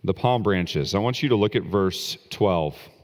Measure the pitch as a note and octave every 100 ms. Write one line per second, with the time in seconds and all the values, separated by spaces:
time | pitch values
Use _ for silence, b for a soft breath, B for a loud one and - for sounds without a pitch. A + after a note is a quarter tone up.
0 | F#2+ F#2+ B2 B2 G2+ F#2 E2+ D#2 C#2 G2
1 | A#2 B2+ D3 A2 G#2 A2 F2 G2 F#2+ -
2 | - - _ - G#2 F2 D2+ - - _